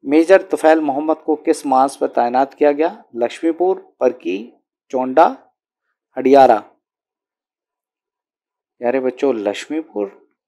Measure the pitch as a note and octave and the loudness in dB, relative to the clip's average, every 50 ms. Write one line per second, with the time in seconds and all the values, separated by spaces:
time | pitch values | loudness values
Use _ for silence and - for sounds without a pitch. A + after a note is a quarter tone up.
0 | - C#3 C#3+ D#3 E3 E3 F#3+ F#3+ F#3 - - D3+ - D#3 D#3+ D#3+ D#3 D3 C3 C#3 | -6 0 0 0 4 4 4 4 4 0 -6 0 2 2 2 2 0 -4 -6 -6
1 | D#3 D#3 D#3 D#3 _ - D#3 D3+ - E3 D#3 D3+ - C#3+ C3 B2+ C3+ C#3 C#3 - | -4 -4 -6 -6 _ -6 -6 -4 -2 -2 -4 -2 -2 -2 0 0 0 0 -2 -6
2 | C3 - - - A#2+ A#2+ A#2+ B2+ C#3 C3+ - _ D3 D3 D3 C#3+ D#3 F3 G#3 - | -8 -4 -2 -2 -2 -2 0 -2 -2 -2 -2 _ 0 0 2 0 -2 -4 -4 -10
3 | - _ A#2+ A#2 A#2+ A#2+ - - - E3 D#3+ D#3+ F3 F#3 F#3+ F#3+ - _ _ _ | -20 _ -8 -6 -6 -6 -6 -4 -4 -4 -2 -2 -2 -2 -2 -4 -8 _ _ _
4 | C3+ B2+ A#2+ - - - F#2 G2 - - _ _ _ _ _ _ _ _ - B2+ | -2 -2 -2 -4 -10 -8 -8 -8 -10 -14 _ _ _ _ _ _ _ _ -8 -6
5 | B2+ C3 C3 D3+ D#3+ - C4+ - _ _ _ _ _ _ _ _ _ _ _ _ | -6 -2 2 2 2 2 0 -6 _ _ _ _ _ _ _ _ _ _ _ _
6 | _ _ _ C3 B2+ C3 C3+ C#3 C3+ B2 A#2 G#2 - - _ _ _ _ _ _ | _ _ _ -4 0 4 6 6 8 6 6 2 0 -10 _ _ _ _ _ _
7 | _ _ _ _ _ _ _ _ _ _ _ _ _ _ _ _ _ _ _ _ | _ _ _ _ _ _ _ _ _ _ _ _ _ _ _ _ _ _ _ _
8 | _ _ _ _ _ _ _ _ _ _ _ _ _ _ _ _ B2 A#2+ B2 C3+ | _ _ _ _ _ _ _ _ _ _ _ _ _ _ _ _ -6 -4 -4 -2
9 | C3 B2+ B2+ - - C#3 B2+ A2 G2+ G#2 G2+ - - _ D3 D#3+ D#3 _ _ G#2 | -4 -4 -6 -2 -4 -2 -2 -2 -4 -6 -6 -6 -10 _ -10 -10 -10 _ _ -8
10 | G#2 G2 - _ _ _ _ _ _ | -8 -8 -10 _ _ _ _ _ _